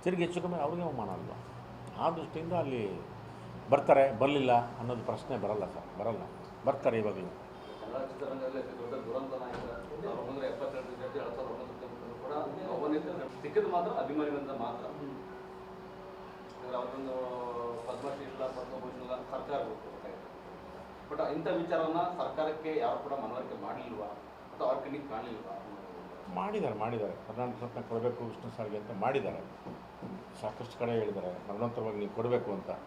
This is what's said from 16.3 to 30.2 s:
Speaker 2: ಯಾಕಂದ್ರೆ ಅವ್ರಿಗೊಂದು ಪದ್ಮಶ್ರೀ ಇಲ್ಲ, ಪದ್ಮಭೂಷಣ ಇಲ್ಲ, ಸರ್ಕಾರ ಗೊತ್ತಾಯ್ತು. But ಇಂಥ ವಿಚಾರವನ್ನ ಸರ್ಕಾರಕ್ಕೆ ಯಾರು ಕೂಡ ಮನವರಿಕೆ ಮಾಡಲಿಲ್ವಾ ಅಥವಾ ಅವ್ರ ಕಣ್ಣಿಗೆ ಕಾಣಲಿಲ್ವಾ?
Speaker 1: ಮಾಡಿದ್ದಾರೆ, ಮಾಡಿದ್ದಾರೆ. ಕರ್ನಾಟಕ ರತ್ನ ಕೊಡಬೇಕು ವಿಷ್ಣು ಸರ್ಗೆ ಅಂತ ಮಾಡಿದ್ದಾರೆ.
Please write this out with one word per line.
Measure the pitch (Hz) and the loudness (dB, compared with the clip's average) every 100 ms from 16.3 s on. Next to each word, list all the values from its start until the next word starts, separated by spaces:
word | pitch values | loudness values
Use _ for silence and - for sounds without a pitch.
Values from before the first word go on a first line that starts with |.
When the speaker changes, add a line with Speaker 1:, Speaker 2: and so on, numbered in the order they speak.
| - - - | -12 -12 -10
Speaker 2:
ಯಾಕಂದ್ರೆ | 127 127 | -2 -2
ಅವ್ರಿಗೊಂದು | 127 135 135 127 127 127 123 123 120 117 - | 0 -2 -2 -2 -2 -2 -2 -2 -2 -4 -4
ಪದ್ಮಶ್ರೀ | 123 139 139 - | -4 -2 -4 -6
ಇಲ್ಲ, | - 131 | -2 -2
ಪದ್ಮಭೂಷಣ | 127 123 131 127 123 | -2 -6 -6 -6 -8
ಇಲ್ಲ, | 123 127 127 | -6 -6 -4
ಸರ್ಕಾರ | 131 - 143 | -4 0 0
ಗೊತ್ತಾಯ್ತು. | 110 107 - - - - - - - - - - - - - | 0 -4 -8 -10 -10 -10 -12 -14 -12 -12 -12 -12 -12 -12 -6
But | 147 151 156 | 0 2 2
ಇಂಥ | 160 | 2
ವಿಚಾರವನ್ನ | 170 170 165 160 165 175 - | 2 4 4 4 4 2 2
ಸರ್ಕಾರಕ್ಕೆ | - - 156 156 156 151 | 0 2 2 2 2 4
ಯಾರು | 139 - | 4 2
ಕೂಡ | 143 | 0
ಮನವರಿಕೆ | 139 127 127 - 104 101 | -2 0 -2 -4 -4 -4
ಮಾಡಲಿಲ್ವಾ | - - 107 104 - - - - | -6 -6 -4 -4 -6 -12 -14 -14
ಅಥವಾ | - 127 | 0 4
ಅವ್ರ | 135 | 4
ಕಣ್ಣಿಗೆ | 139 139 143 | 0 -4 -4
ಕಾಣಲಿಲ್ವಾ? | 131 120 110 - - 107 104 - - - - - 180 | -4 -4 -6 -6 -8 -8 -10 -10 -10 -10 -10 -6 -2
Speaker 1:
ಮಾಡಿದ್ದಾರೆ, | 190 214 151 107 | 0 2 2 2
ಮಾಡಿದ್ದಾರೆ. | 110 117 101 87 - | 2 2 0 -2 -6
ಕರ್ನಾಟಕ | 110 123 113 | -2 -2 -2
ರತ್ನ | 120 127 113 | -4 -6 -2
ಕೊಡಬೇಕು | 113 120 117 | 2 2 2
ವಿಷ್ಣು | 117 - 120 - | -4 -6 -8 -6
ಸರ್ಗೆ | 107 104 | -4 -4
ಅಂತ | 104 101 | -4 0
ಮಾಡಿದ್ದಾರೆ. | 113 139 95 - - - - - - - - - | 4 4 2 -2 -8 -10 -10 -10 -12 -12 -10 -8